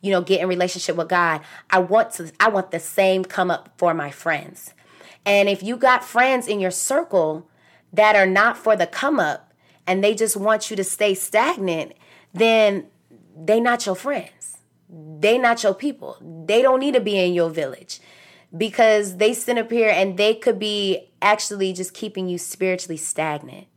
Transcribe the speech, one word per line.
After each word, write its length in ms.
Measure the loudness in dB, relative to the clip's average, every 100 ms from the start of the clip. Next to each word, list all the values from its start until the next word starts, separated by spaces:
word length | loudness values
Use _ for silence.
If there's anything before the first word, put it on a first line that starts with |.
you 100 | 0
know, 80 | -2
get 200 | 2 0
in 60 | 0
relationship 480 | 0 -2 -4 -6
with 140 | -4 0
God. 320 | 0 2 0 -6 -20 _
I 120 | 0
want 320 | 4 2 2
to, 180 | -4 -14 _
I 100 | 2
want 220 | 2 -4
the 80 | -8
same 460 | -6 0 2 2
come 260 | -2 -2 -2
up 200 | -2 -6 _
for 160 | 0
my 200 | 0 -6
friends. 600 | -8 -4 -4 -6 -20 -20 _ _ _ -20 -10 0
And 220 | 2 2
if 120 | 0
you 160 | -4 0
got 280 | 4 2
friends 420 | 2 2 2 2 0
in 140 | -2
your 100 | -2
circle 800 | -4 -2 -2 0 0 0 -2 -10 _ _ _ _
that 220 | 2 4
are 120 | 6 4
not 300 | 4 2 2
for 200 | 0 2
the 100 | 0
come 320 | -2 -2 0
up 340 | 0 -4 _ _ _ _
and 200 | -4 0
they 100 | 2
just 220 | 2 -2 0
want 340 | 0 0 0
you 60 | -6
to 80 |
stay 300 | -6 -2 0
stagnant, 800 | 0 -2 0 0 0 -2 -4 -6 -14 _ _ _
then 540 | 0 4 6 4 2 -8 _ _ -20 _ -12
they 220 | 0 2
not 260 | 2 0
your 120 | -2 -6
friends. 600 | -4 -6 -8 _ -20 -20 _ _ _
They 460 | -20 -20 -2 2 4
not 240 | 2 2
your 120 | 0
people. 420 | -2 -6 -8 -14 -18
They 420 | -20 -18 0 2
don't 180 | 4 2
need 140 | 2
to 60 | 0
be 160 | 0 0
in 160 | 0
your 160 | 2 0
village 520 | -2 -6 -8 -16 -18 _ -20 -20 _ _ -6
because 600 | -4 4 4 4 0 0
they 160 | 0
sit 220 | 0 -4 -4
up 140 | -2
here 180 | 0 2
and 280 | 2 0 2
they 180 | 0
could 240 | 2 0 -2
be 540 | -4 -4 -2 -4 -6 _
actually 500 | 0 0 -2 -4 -4
just 220 | -4 -10
keeping 320 | -10 -10 -8 -6
you 120 | -6
spiritually 580 | -8 -4 -2 -2 -6 -10
stagnant. 720 | -8 -6 -4 -6 -10 -20 -20